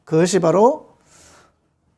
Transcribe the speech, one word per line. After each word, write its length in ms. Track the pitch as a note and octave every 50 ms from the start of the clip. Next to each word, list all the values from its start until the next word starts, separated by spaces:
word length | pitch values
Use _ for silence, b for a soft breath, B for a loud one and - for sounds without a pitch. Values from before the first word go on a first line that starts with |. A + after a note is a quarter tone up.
| _
그것이 340 | - D#3+ D#3+ F3+ E3+ G3 F3+
바로 500 | E3+ D#3+ D#3+ F#3+ G#3+ B3+ D#4 - - _ _ _ b b b b b b b b b b b _ _ _ _ _ _ _ _